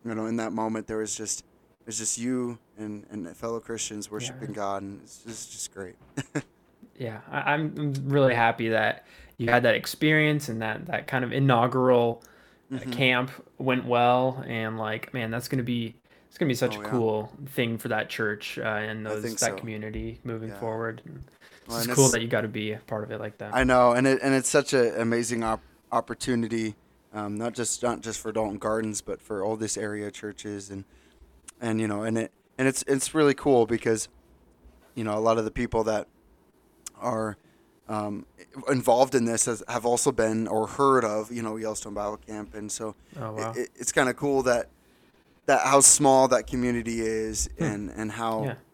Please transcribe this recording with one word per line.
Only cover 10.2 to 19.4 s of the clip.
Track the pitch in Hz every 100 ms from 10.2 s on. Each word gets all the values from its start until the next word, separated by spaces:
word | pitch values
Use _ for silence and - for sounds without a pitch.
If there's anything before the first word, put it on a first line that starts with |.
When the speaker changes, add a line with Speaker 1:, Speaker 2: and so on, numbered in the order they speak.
| 151 147 143
Speaker 2:
and | 113
that, | 110 110 -
that | - -
kind | 131 123
of |
inaugural, | 139 139 120 120 127 127 123 117 117 - - _ _ _
uh, | 131
Speaker 1:
Mm-hmm. | 127
Speaker 2:
camp | 120 131 123 131 - - -
went | 131 127 123
well, | 120 120 123 131 127 127
and, | 117 110 110
like, | 107 110 -
man, | 131 113
that's | 117 120
gonna | 135
be, | 123 120 113 - _ _ _
it's | -
gonna | 160
be | 120
such | 123 107
Speaker 1:
Oh, |
Speaker 2:
a |
Speaker 1:
yeah. | -
Speaker 2:
cool | 127 113 107 110 - 139
thing | - 117 113
for | 113
that | 107 107
church, | - 110 104 - -
uh, |
and | 113 107 107 110 107
Speaker 1:
I | 107
Speaker 2:
those, |
Speaker 1:
think | 113
Speaker 2:
that | 107